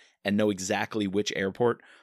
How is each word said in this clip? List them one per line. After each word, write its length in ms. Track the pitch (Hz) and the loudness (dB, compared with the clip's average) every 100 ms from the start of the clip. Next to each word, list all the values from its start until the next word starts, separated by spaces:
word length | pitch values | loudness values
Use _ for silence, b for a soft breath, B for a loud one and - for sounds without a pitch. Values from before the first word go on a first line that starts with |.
| b b | b b
and 140 | 101 101 | -2 2
know 140 | 107 | 2
exactly 560 | 95 92 101 104 110 101 | 0 -2 -2 -2 -2 -2
which 260 | 95 104 - | 0 -2 -2
airport 460 | 98 - 120 117 B B | -4 0 0 0 B B